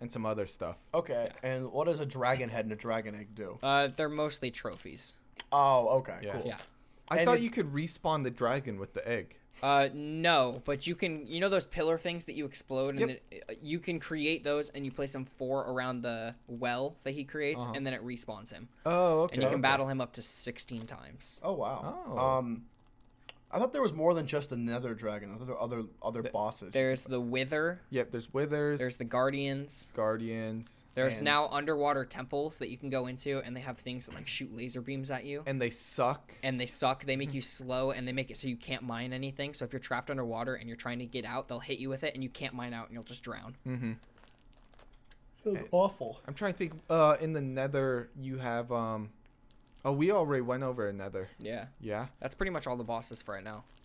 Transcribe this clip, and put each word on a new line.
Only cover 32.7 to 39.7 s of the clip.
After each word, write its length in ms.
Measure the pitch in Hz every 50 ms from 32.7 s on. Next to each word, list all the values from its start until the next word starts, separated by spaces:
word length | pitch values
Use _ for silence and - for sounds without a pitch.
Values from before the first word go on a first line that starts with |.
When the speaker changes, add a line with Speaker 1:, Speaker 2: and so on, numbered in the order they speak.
| 123
Speaker 3:
can 140 | 127 147 139
go 160 | 131 131 127
into, 340 | 127 127 131 - 143 139 135 -
and 100 | 120 123
they 40 | 127
have 180 | 131 135 123 -
things 280 | - 127 123 127 -
that, 100 | - -
like, 100 | - -
shoot 260 | - - - 139 - 110
laser 240 | 117 120 127 117 127
beams 280 | 117 131 135 135 135 135 135
at 120 | 127 113
you. 200 | 143 143 143 151
Speaker 1:
And 160 | 139 135 131 123
they 80 | 117
suck. 640 | 117 - - - - - 127 123 143 - - - - - -
Speaker 3:
And 160 | 135 131 123
they 80 | 123
suck. 380 | 123 - - 151 127 131 131 -
They 100 | 139 131
make 160 | 135 139 143
Speaker 1:
Hmm. 60 | 135
Speaker 3:
you 60 | 135 123
slow, 500 | - - - 131 127 127 127 135 135 135
and 160 | 127 127 127
they 40 | 127
make 200 | 135 131 - 110
it 60 | -
so 100 | - 131
you 80 | 123
can't 260 | 117 - - 131 123 123
mine 300 | 123 117 117 123 127 127
anything. 420 | 127 135 139 135 - 139 143 147
So 100 | - 127
if 80 | 117